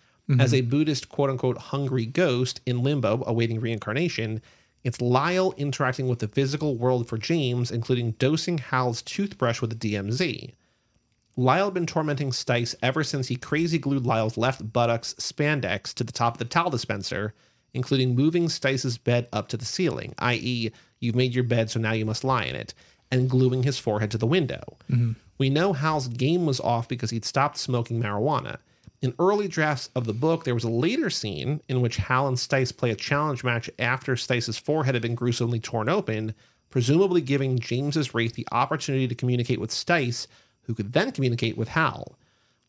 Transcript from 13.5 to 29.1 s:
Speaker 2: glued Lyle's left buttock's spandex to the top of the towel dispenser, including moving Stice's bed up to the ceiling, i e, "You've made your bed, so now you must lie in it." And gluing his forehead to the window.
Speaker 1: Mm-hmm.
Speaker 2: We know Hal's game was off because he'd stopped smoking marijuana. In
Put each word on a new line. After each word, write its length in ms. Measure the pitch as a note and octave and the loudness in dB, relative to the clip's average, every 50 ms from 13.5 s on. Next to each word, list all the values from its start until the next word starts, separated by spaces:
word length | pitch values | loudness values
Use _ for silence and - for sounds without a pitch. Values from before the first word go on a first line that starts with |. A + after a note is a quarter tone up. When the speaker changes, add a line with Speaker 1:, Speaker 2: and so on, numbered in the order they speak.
| D3 D3+ E3 E3+ D#3+ D#3+ | 0 0 0 2 0 0
Speaker 2:
glued 260 | - C#3 C#3 C#3 A#2+ | 0 0 -2 0 0
Lyle's 300 | B2 A#2 A2+ A2 G#2+ A2 | 0 2 2 2 0 0
left 380 | A#2 A2 C3 C3+ - - A2 A2+ | 0 0 0 0 -2 -6 -2 0
buttock's 400 | B2 A#2+ A#2 A#2 A2+ - - - | 2 2 2 2 0 -2 -6 -10
spandex 800 | - - - - - D3 D3 D3+ C#3+ A2+ F#2 F#2 G#2 - - - | -8 -8 -8 -4 -2 0 0 0 0 0 -2 -4 -4 -6 -8 -6
to 100 | - A#2+ | -6 -6
the 80 | A2 | -4
top 220 | - - A#2 A#2+ A#2+ | -2 0 0 0 0
of 40 | - | -2
the 40 | A#2+ | -6
towel 260 | A#2+ - E3+ E3+ F3+ | -2 0 0 0 2
dispenser, 640 | C#3 A#2+ - - A2 G2+ F#2 - - - G#2 G#2 - _ _ _ _ _ _ _ - | 0 -2 -2 -2 -4 -4 -4 -4 -4 -4 -4 -4 -6 _ _ _ _ _ _ _ -8
including 400 | B2+ B2+ - C#3+ C3 B2+ B2+ B2 | -6 -2 0 2 2 2 2 2
moving 340 | B2 C#3+ D#3 D#3+ F3 E3+ | 4 4 4 4 2 0
Stice's 500 | E3 - - - C3+ C3+ B2+ - C3+ A#2 | 0 -2 0 0 0 0 0 -2 -2 -4
bed 320 | - - - A#2+ A#2+ A#2+ - | -2 0 2 2 2 2 0
up 160 | - G#2+ A2 | -2 -4 -4
to 80 | - - | -2 -6
the 80 | G#2+ A#2 | -6 -6
ceiling, 500 | - - - F#3 D#3 - B1 - - - - | -6 -2 0 0 0 0 -2 -6 -10 -6 -2
i 140 | - B2 B2 | 0 0 0
e, 360 | A2+ - B2 B2+ A#2+ A2+ G#2+ - - _ _ _ - | 0 0 -2 -2 -2 -2 -4 -6 -8 _ _ _ -6
"You've 160 | - A#2 A2 | -4 -2 2
made 200 | B2 B2+ B2+ A#2+ | 2 2 2 2
your 100 | B2+ B2 | 0 0
bed, 260 | A#2 A#2+ A#2+ A2+ G#2+ | 2 2 2 2 0
so 80 | - A#2 | 0 -2
now 140 | A2+ A2 A2+ | 0 0 0
you 120 | A2 G#2+ | 0 0
must 200 | G#2+ G#2+ - - | -2 -2 -2 0
lie 180 | C3 C3 A#2+ F#2+ | 0 0 0 0
in 120 | B1+ B1+ | -2 -4
it." 160 | A#1+ - - - _ - _ _ _ _ - | -6 -8 -10 -14 _ -20 _ _ _ _ -2
And 180 | C3 C3 B2+ B2+ | 0 2 2 4
gluing 340 | B2+ B2+ C3 B2+ B2+ C3 B2 | 4 4 4 4 4 2 0
his 160 | C#3 C#3 - | 0 -2 -2
forehead 320 | - A#2+ G#2 G#2+ A2+ G#2+ | -2 -2 0 0 0 -2
to 60 | A2 | -2
the 100 | G#2+ A2+ | 0 0
window. 340 | A2+ - - D3 B2+ C3 - - - - _ - - | 2 2 2 0 0 -4 -8 -10 -14 -18 _ -6 -2
Speaker 1:
Mm-hmm. 240 | C3+ A#2+ A#2+ A#2 A2+ - _ _ _ | 0 2 2 0 -2 -6 _ _ _
Speaker 2:
We 120 | - C3+ C3+ | -2 0 2
know 240 | C3+ D3+ F3 G3+ F#3 | 2 2 2 2 2
Hal's 340 | C3 D3 D#3+ D#3 D3+ C3+ | 0 0 0 0 0 -2
game 380 | B2+ A#2 A#2 B2+ C#3+ E3+ F3+ F3 | -4 -4 0 0 2 2 2 2
was 140 | D3+ C3+ - | 0 0 0
off 280 | - - A#2+ A#2 A#2+ | 0 0 0 0 0
because 220 | - C3 B2 - A2+ | -4 -6 -4 -4 -4
he'd 140 | A#2 A2+ - | -4 -4 -4
stopped 320 | - - C#3 C#3 D3 - | -2 0 2 0 0 0
smoking 440 | - - - B2 A#2+ A2+ - A#2 A#2 | -4 -4 -2 -2 -2 -2 -2 -2 -2
marijuana. 560 | A#2 G#2 G#2 G#2 A2 D3 D3+ B2 - - - - _ _ _ _ - - _ - | -2 -2 0 0 0 0 0 0 -2 -4 -8 -12 _ _ _ _ -20 -20 _ -4
In 120 | - B2+ | -4 -4